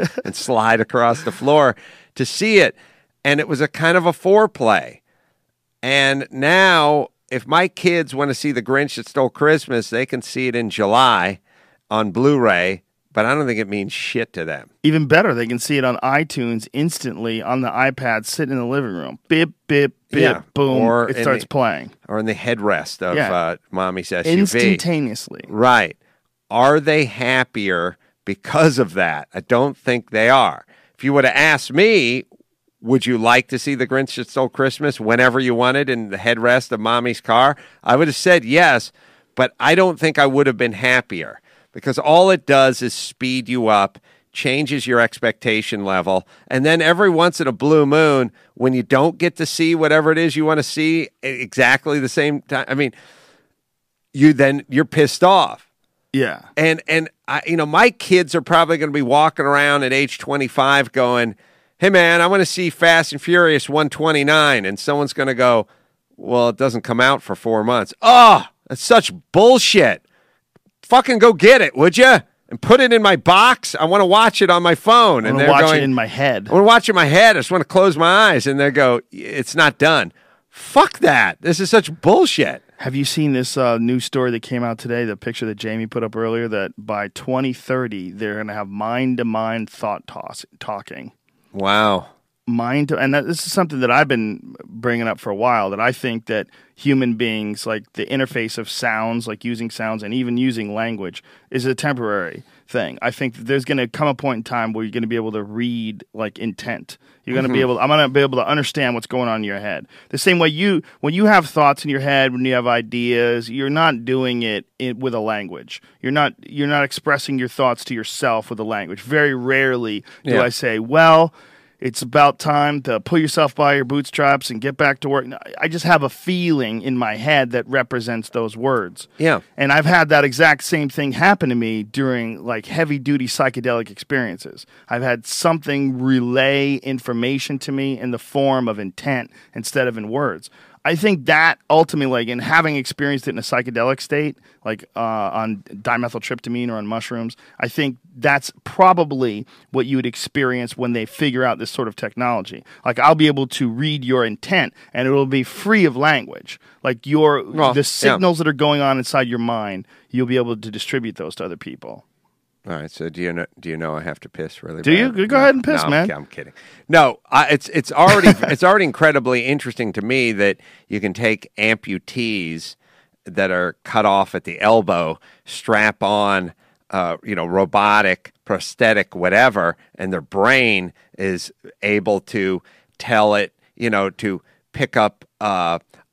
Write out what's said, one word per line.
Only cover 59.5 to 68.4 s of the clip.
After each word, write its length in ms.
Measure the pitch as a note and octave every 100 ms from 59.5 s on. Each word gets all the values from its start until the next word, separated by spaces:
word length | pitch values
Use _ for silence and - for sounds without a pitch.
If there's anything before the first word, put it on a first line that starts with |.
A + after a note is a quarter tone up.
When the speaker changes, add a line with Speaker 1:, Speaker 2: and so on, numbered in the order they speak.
| C#3+ C#3+ C#3+
Speaker 2:
at 100 | C3
age 240 | C3+ C#3 -
twenty-five 720 | - C#3+ C3 - C3+ C#3 A#2+
going, 440 | C3+ B2 B2 A#2 - _ _ _ -
"Hey, 120 | F#3+
man, 320 | F#3 E3+ E3+
I 60 | F3
wanna 180 | G3 E3+
see 240 | - F3
Fast 420 | - E3+ E3 D#3
and 100 | D3
Furious 480 | - F3 E3+ D3 -
one 200 | D3+ D3
twenty-nine." 760 | - D#3+ D3 C#3+ D#3 D3 B2 F#2+
And 140 | G2+
someone's 340 | - C#3+ C#3+
gonna 220 | - C3+ B2
go, 320 | B2 A2+ - _ _ _ _ -
"Well, 340 | - B2 A#2+
it 80 | G2+
doesn't 240 | C3 A2+
come 200 | - A#2
out 200 | B2+ C#3
for 140 | - F#2+
four 280 | A#2 A2
months." 300 | A2 A#2+ G2 -
Oh, 440 | G#3+ B3 A3+ D#3